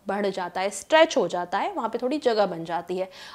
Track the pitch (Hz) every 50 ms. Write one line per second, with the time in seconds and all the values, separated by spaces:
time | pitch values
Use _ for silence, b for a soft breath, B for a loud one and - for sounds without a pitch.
0 | _ - 196 208 202 196 190 190 180 175 - 185 190 202 202 - - - 311 320
1 | 320 320 - 269 208 - 185 175 175 175 - 196 269 381 403 311 233 220 214 240
2 | 247 254 302 294 - 247 226 208 202 185 175 165 165 170 170 175 175 - 180 180
3 | 185 185 B B B B B